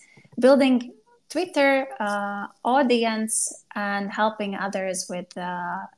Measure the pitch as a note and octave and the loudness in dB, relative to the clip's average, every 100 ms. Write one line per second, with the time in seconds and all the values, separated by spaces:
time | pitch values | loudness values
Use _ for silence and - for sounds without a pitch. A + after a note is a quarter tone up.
0 | - - _ - B3 C#4 C4+ B3 B3 - | -18 -20 _ 2 6 6 6 2 0 -16
1 | _ _ _ D4 F4+ D4+ C#4 C4+ C4+ - | _ _ _ -6 -2 2 4 2 -2 -6
2 | G#3 G#3 G3+ G3+ G3+ _ A#3 B3 B3 A#3+ | -4 -2 -4 -6 -10 _ 0 2 4 4
3 | A3+ A3 A3 - - - _ G#3+ G3+ G3+ | 2 0 -2 -2 -4 -8 _ -6 -4 -4
4 | G3 G#3 G#3+ A3 G3+ G3+ G3 G3+ F#3+ F#3 | -4 0 0 0 -6 -4 -6 -4 -4 -6
5 | - F3+ F3+ - F3+ F3+ F3 F#3 G3+ | -6 -8 -10 -10 -8 -6 -6 -8 -10